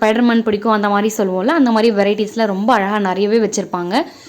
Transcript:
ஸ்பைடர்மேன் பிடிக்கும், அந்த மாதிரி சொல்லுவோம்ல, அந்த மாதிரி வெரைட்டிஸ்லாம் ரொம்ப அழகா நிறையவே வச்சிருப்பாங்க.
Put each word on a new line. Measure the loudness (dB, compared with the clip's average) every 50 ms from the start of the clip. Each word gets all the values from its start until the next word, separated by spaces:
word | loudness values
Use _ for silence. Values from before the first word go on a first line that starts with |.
ஸ்பைடர்மேன் | 0 0 2 2 2 2 2 2
பிடிக்கும், | 2 0 -2 -2 0 0
அந்த | 0 0 0 0
மாதிரி | 0 0 0 -2 -2
சொல்லுவோம்ல, | -2 -2 -2 -2 -2 0
அந்த | 0 2 2 2 2
மாதிரி | 2 2 2 2 2
வெரைட்டிஸ்லாம் | 2 2 0 0 -2 -4 -4 -2 -2 -2
ரொம்ப | -2 -2 -2 0 0 2
அழகா | 2 0 0 -2 -2
நிறையவே | -2 -2 -2 -2 0 0 0 0
வச்சிருப்பாங்க. | 0 0 -2 -4 -6 -6 -6 -6 -4 -4 -2 -4 -4 -6 -10 -20 -20